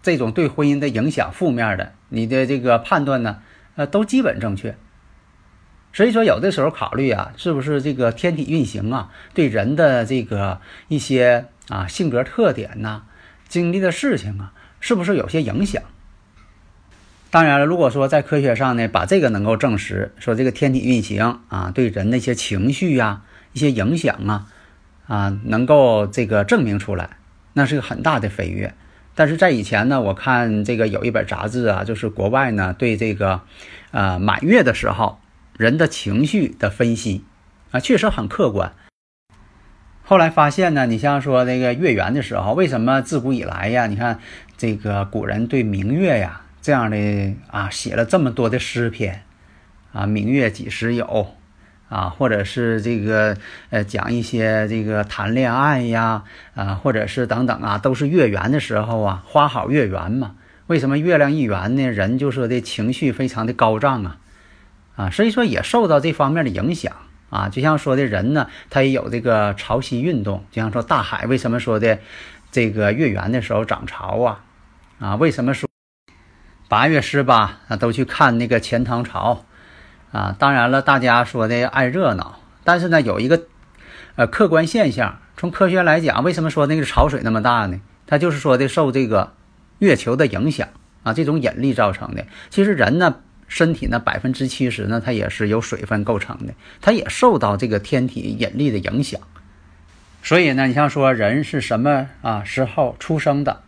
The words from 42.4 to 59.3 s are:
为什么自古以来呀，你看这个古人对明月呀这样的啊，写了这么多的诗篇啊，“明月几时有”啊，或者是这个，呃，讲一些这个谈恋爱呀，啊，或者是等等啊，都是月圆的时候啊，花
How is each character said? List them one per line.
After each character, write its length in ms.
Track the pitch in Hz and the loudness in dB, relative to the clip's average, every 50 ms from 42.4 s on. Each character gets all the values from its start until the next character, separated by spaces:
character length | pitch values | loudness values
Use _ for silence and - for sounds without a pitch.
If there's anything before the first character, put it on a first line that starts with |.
| 90 101 120 | -2 0 0
为 140 | 170 190 | 0 0
什 120 | 151 131 113 | 0 0 0
么 220 | 113 127 135 135 | 0 2 0 0
自 180 | 127 - 160 139 | 0 -2 -4 -2
古 140 | 117 135 131 | -2 -2 -2
以 80 | 117 | -2
来 280 | - 90 87 90 92 104 | -4 -6 -6 -4 -4 0
呀， 180 | 120 123 117 | 0 0 0
你 80 | 107 104 | 0 -2
看 240 | 104 120 120 113 - - - - - - - - | -2 -2 -2 -4 -4 -10 -20 -20 -20 -20 -20 -10
这 180 | - - 113 107 | -4 -4 -2 -2
个 300 | 104 101 104 101 101 98 | -2 -4 -2 -2 -2 -4
古 200 | 98 - 110 101 | -2 -4 -6 -4
人 220 | 104 104 107 120 | -2 -2 -2 -2
对 160 | 117 - 131 113 | 0 0 -2 0
明 300 | 107 101 98 98 107 135 | 0 -2 -2 -2 -2 0
月 260 | 170 196 175 135 110 | 0 2 2 2 0
呀 220 | 95 87 - - - - - - | 0 -4 -8 -14 -20 -20 -20 -8
这 100 | - - | -2 0
样 180 | 143 127 117 107 | 0 2 2 0
的 460 | 107 104 104 104 104 101 98 98 98 - - | 0 0 0 0 0 -2 -2 -4 -4 -8 -12
啊， 220 | - - 101 101 98 | -10 -8 -6 -6 -6
写 260 | - - - - - | -8 -8 -8 -4 -2
了 80 | 113 117 | -2 0
这 160 | - - 185 | 2 2 2
么 120 | 147 127 | 2 0
多 180 | 110 127 120 110 | 0 0 0 0
的 80 | 117 | 0
诗 320 | 123 - - - 120 120 117 | -2 -4 -4 -4 -2 -2 -2
篇 340 | - - 113 95 90 101 - _ _ _ - _ - - _ _ _ - _ - | -2 -4 -6 -6 -6 -10 -16 _ _ _ -20 _ -20 -20 _ _ _ -20 _ -14
啊 140 | - 104 101 | -8 -6 -2
，“明 200 | 104 107 104 104 | -2 -2 -2 0
月 220 | 110 135 143 127 110 | 0 2 2 2 0
几 200 | 98 - - 110 | -2 -6 -10 -10
时 260 | - - 113 117 120 | -8 -4 -4 -2 -2
有” 400 | 120 113 - - 110 101 101 - - - _ _ _ - _ _ _ _ | -2 -4 -2 -2 -2 -2 -4 -8 -20 -20 _ _ _ -20 _ _ _ _
啊， 220 | _ 113 98 92 95 | _ -6 -4 -4 -6
或 180 | 85 - 139 | -2 -2 0
者 160 | 123 107 101 98 | 0 2 0 -2
是 380 | 95 - 127 120 117 113 110 | -4 -4 -2 0 0 0 0
这 180 | 104 117 120 110 | -2 -2 -2 -2
个， 380 | 101 107 110 107 107 107 101 104 - - - - - - | 0 0 2 2 2 2 0 -4 -10 -18 -20 -20 -12 -4
呃， 140 | - 107 104 | -4 -4 -2
讲 280 | 101 - 104 - - | -2 -6 -6 -4 -2
一 100 | 120 120 | -2 -4
些 460 | 113 - - 113 110 110 110 110 107 | -4 -4 -2 0 0 2 2 0 0
这 160 | 104 113 113 107 | -2 -2 -4 -2
个 200 | 107 107 104 104 | -2 -2 -2 -2
谈 300 | 104 - - 101 104 117 | -4 -6 -6 -4 -2 0
恋 200 | 127 131 120 117 | 0 0 0 2
爱 280 | 131 139 147 143 127 | 2 2 2 2 0
呀， 420 | 120 117 113 113 113 113 113 104 98 - - - - - _ | 0 0 0 0 0 0 -2 -4 -6 -14 -20 -20 -20 -16 _
啊， 180 | - 98 98 95 | -6 -4 -4 -4
或 160 | 95 - 139 | -2 -2 0
者 140 | 117 110 104 | 0 0 -2
是 220 | 98 - 131 123 | -4 -2 -4 -2
等 180 | 104 110 117 127 | -2 0 0 0
等 160 | 123 - - | -2 -2 -2
啊， 160 | - 107 101 | -2 -4 -4
都 160 | 101 - 135 131 | 0 0 -2 0
是 140 | - 147 | 0 -2
月 200 | 143 170 180 139 | 2 4 4 4
圆 240 | 110 98 95 - 113 | 4 2 -2 0 0
的 80 | 143 147 | 0 -2
时 200 | - - 113 104 | -2 -2 -2 -2
候 200 | 107 113 117 110 | -2 -2 -2 0
啊， 220 | 107 98 92 92 - | 0 0 -2 -4 -8
花 220 | - | 0